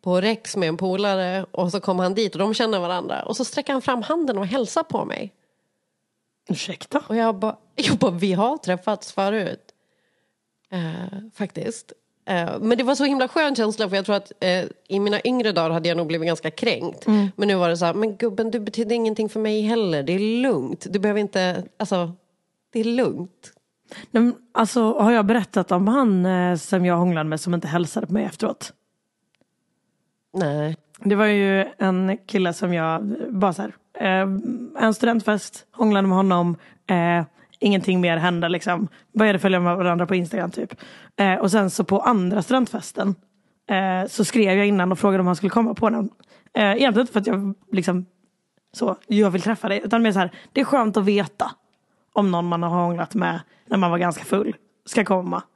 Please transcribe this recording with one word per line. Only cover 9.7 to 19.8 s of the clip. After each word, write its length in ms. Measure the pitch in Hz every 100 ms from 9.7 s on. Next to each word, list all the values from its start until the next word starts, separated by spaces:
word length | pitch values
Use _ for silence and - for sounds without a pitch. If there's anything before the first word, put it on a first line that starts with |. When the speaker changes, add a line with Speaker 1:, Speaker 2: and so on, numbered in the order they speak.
| _ _ _ _ _ _ _ _ _ _
Speaker 1:
Eh, 480 | 185 165 170 180 196 220
faktiskt. 580 | - 202 170 - - - - _ _ -
Eh, 320 | 185 170 -
men 180 | 220 240
det 60 |
var 100 | 254
så 100 | 277
himla 240 | 277 269 254
skön 260 | 330 302 262
känsla, 320 | 214 214 208
för 80 | 196
jag 80 |
tror 120 | 190 202
att, 160 | 196 -
eh, 240 | 185 185 - - _
i 120 | 196
mina 200 | 202 208
yngre 280 | 247 254 220
dagar 180 | 175 165
hade 180 | 165 165
jag 80 | 170
nog 100 | 160
blivit 200 | 165 165
ganska 240 | 160 160
kränkt. 560 | - 233 127 170 - -
Speaker 2:
Mm. 220 | 214 196 -
Speaker 1:
Men 120 | 202
nu 60 |
var 140 | 190 175
det 80 | 165
så 80 |
här, 100 | 170
"Men 220 | 180 220 196
gubben, 340 | 233 202 226
du 100 | 226
betyder 340 | 208 220 214 233
ingenting 320 | 226 214 214
för 120 | 220
mig 200 | 214 214
heller. 400 | 214 233